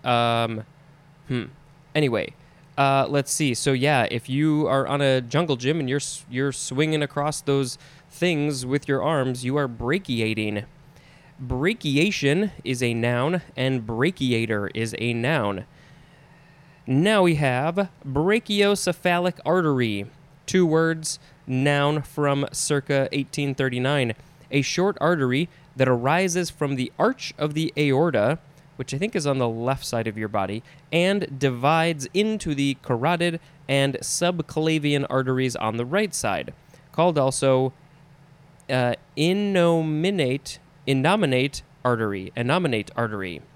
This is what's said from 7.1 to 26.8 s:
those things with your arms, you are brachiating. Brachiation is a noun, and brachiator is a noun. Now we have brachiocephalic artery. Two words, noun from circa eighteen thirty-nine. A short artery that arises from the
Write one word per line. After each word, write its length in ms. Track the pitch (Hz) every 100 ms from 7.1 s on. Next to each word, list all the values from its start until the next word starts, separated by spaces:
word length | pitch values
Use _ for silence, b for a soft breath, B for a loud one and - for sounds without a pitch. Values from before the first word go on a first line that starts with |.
| - 147 147
those 380 | - 139 127 - B B B
things 560 | - 180 156 147 135 127
with 200 | 139 -
your 160 | 135
arms, 420 | 123 156 131 123
you 120 | 123 143
are 120 | 135
brachiating. 960 | 113 120 180 190 117 110 110 107 104 - - - B B B B B
Brachiation 1080 | 127 127 165 226 - 139 196 - 139 160 208 -
is 180 | - 123
a 120 | 123
noun, 480 | 113 120 120 135 175 - -
and 300 | 131 131 110
brachiator 840 | 113 151 185 127 117 113 107 101
is 200 | 107 113 -
a 140 | 120
noun. 520 | 117 120 156 101 95 - B B B B B B B B B B B -
Now 360 | 131 190 214
we 140 | 180 151
have 520 | 143 123 151 180 190 - 135
brachiocephalic 1300 | 135 170 220 - 202 202 202 - 165 180 175 180 -
artery. 640 | - 180 160 135 117 101 101 - - - -
Two 180 | 185
words, 540 | 170 160 165 160 151 - B B -
noun 560 | 131 143 143 143 151
from 440 | - - 147 139 139
circa 560 | - - 143 139 139 135
eighteen 440 | 143 139 - 139
thirty-nine. 600 | 131 131 123 127 147 120 - B B B
A 120 | 143
short 340 | 131 - 190 202
artery 480 | 156 175 131 131 170 B B
that 140 | - 127
arises 600 | 123 127 170 190 175 170
from 260 | - 147
the 160 | 135